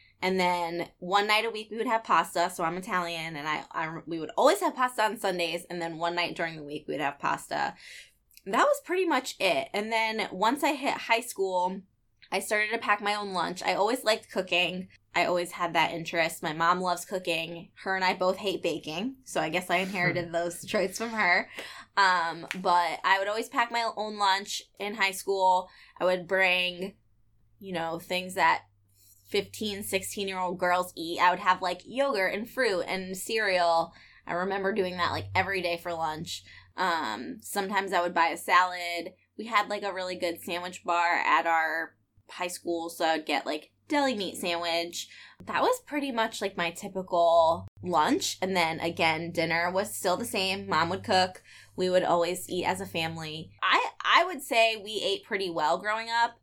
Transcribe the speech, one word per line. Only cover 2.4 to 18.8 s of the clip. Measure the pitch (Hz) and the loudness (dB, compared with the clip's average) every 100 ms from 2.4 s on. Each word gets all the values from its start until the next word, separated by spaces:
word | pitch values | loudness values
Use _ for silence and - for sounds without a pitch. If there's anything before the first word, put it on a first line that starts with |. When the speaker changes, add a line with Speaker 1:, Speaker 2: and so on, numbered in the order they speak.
| 180 | 0
Speaker 1:
So | 180 | 0
I'm | 165 180 | -2 -2
Italian, | 185 180 170 165 160 151 | -4 -2 -2 -4 -6 -6
and | 156 | -4
I, | 151 - | -4 -6
I, | - 160 160 - | -6 -6 -6 -8
we | 165 | -6
would | 156 - | -4 4
always | 262 403 | 4 4
have | 370 | 0
pasta | 262 254 226 | 0 -2 0
on | 214 220 | 0 0
Sundays. | 196 180 165 170 - | -2 -2 -2 -4 -6
And | 175 | -6
then | 170 160 | -6 -4
one | 170 | -2
night | 175 175 160 | -2 -2 -2
during | 165 160 | -6 -6
the | |
week | 143 151 - | -10 -10 -6
we | |
would | 147 | -4
have | 143 - | -4 -2
pasta. | - 143 - 147 143 - - - - _ _ - - | -4 -4 -4 -4 -2 -6 -16 -20 -20 _ _ -16 -2
That | 240 | 2
was | 554 554 | 2 2
pretty | - 370 | 0 0
much | 349 262 262 - | 2 0 -2 -2
it. | 190 139 - | 0 0 -2
And | 202 220 | -4 -2
then | 226 220 220 - | 0 0 -2 -4
once | 185 214 285 | 0 0 2
I | 294 | 0
hit | 277 269 | 0 -2
high | - - 233 | -2 2 0
school, | - - 190 180 185 190 - _ _ _ - | 0 -4 0 0 0 -2 -12 _ _ _ -4
I | 190 | -4
started | - 214 214 | 0 0 0
to | 226 | 0
pack | 240 208 | 2 2
my | 208 | 2
own | 208 202 | -2 -2
lunch. | 185 170 180 | -2 -2 -2
I | - | 0
always | 180 208 254 | 2 2 2
liked | 214 220 - | 2 0 0
cooking. | 208 185 175 170 180 185 - _ | -4 0 2 2 -2 -10 -16 _
I | 175 165 | 0 2
always | 175 175 | 2 0
had | - 170 | -2 0
that | 165 160 | 2 2
interest. | 165 165 170 165 - | 0 -2 0 0 -2
My | 165 | -6
mom | 156 170 180 | 0 2 2
loves | 180 175 | 0 -2
cooking. | - 185 180 160 165 170 - - | -4 -4 -2 -2 -4 -10 -14 -10
Her | 196 | -4
and | 190 | 0
I | 185 | 0
both | 190 185 190 | 2 0 0
hate | 202 170 | -2 -2
baking. | 175 156 | -2 -2